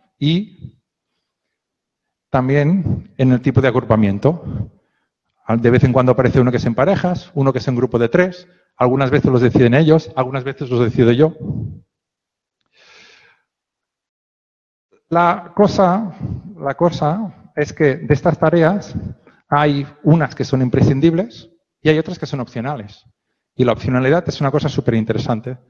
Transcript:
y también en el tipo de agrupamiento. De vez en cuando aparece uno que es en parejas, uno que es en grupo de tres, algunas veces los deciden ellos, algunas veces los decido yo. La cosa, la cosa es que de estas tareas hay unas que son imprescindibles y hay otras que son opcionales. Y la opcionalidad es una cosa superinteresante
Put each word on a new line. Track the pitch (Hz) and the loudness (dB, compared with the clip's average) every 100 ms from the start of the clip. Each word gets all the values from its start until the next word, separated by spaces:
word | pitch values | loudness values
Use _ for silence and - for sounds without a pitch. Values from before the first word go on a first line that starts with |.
| _ - | _ -6
y | 143 175 214 - - _ _ _ _ _ _ _ _ _ _ _ _ _ _ _ _ | -2 -2 -4 -14 -20 _ _ _ _ _ _ _ _ _ _ _ _ _ _ _ _
también | 131 127 143 147 190 - - - - | -2 0 2 2 0 -2 -4 -6 0
en | 131 | 2
el | 127 | 2
tipo | 135 123 | 2 2
de | 131 | 2
agrupamiento. | 117 - 110 104 101 135 170 - - - _ _ _ _ _ _ _ - | 0 2 2 2 2 0 -2 -6 -8 -10 _ _ _ _ _ _ _ -4
De | 117 120 | 0 2
vez | 123 | 4
en | 131 | 4
cuando | 127 127 | 2 2
aparece | 120 127 139 | 2 2 2
uno | 123 | 2
que | 120 | 0
es | 120 | -2
en | |
parejas, | 113 156 196 175 165 - 147 | 0 0 0 -2 -4 -6 -2
uno | 135 | 0
que | 127 | 0
es | 135 | -2
en | 123 | -2
grupo | 123 - | 0 0
de | 117 | 0
tres, | 175 185 180 - _ _ - | 0 -2 -8 -20 _ _ -2
algunas | 127 135 131 | 0 0 0
veces | 147 - | 0 2
los | 123 | 2
deciden | 120 - 120 135 | 2 4 4 4
ellos, | 156 156 - - | 4 2 0 -6
algunas | 127 135 | -4 -6
veces | 131 135 131 | -8 -10 -4
los | 120 | -2
decido | 113 - 117 | 0 2 2
yo. | 120 156 - - - - - _ _ _ _ _ _ _ _ _ _ _ - - _ _ _ _ _ _ _ _ _ _ _ _ _ _ _ _ _ _ _ - | 4 2 -2 -10 -8 -10 -14 _ _ _ _ _ _ _ _ _ _ _ -20 -20 _ _ _ _ _ _ _ _ _ _ _ _ _ _ _ _ _ _ _ -4
La | 170 175 - - - | 0 2 0 -4 0
cosa, | 208 - 185 190 208 - - - - 180 | 2 4 2 0 -4 -8 -10 -10 -14 -10
la | 139 | -8
cosa | - 170 - 151 185 202 - - - | 0 0 0 -4 -4 -6 -12 -12 -6
es | 147 | -6
que | - 147 127 | 0 0 0
de | - 143 | 0 0
estas | 175 156 | 0 0
tareas | 160 170 160 196 - - - - _ _ - | 2 2 2 0 -6 -10 -10 -14 _ _ -4
hay | 143 151 143 139 - | 0 0 0 -6 -4
unas | 160 165 139 | 2 2 2
que | - | -4
son | 127 131 | -4 -2
imprescindibles | 123 135 135 135 165 165 226 - - _ _ _ | 0 2 2 2 2 0 -4 -10 -20 _ _ _
y | 156 | 0
hay | 156 | 0
otras | 160 180 | 0 -8
que | 147 | -8
son | 139 | -8
opcionales. | 117 123 127 139 101 - _ _ _ _ _ - | -8 -8 -8 -10 -12 -20 _ _ _ _ _ -2
Y | |
la | 120 | 0
opcionalidad | 110 - 127 131 170 170 | 0 -2 0 2 0 -2
es | - | -4
una | 139 | -2
cosa | 147 147 | -2 -2
superinteresante | - - 113 110 113 - 113 123 127 _ | -4 -2 -2 -2 -4 -4 -6 -8 -14 _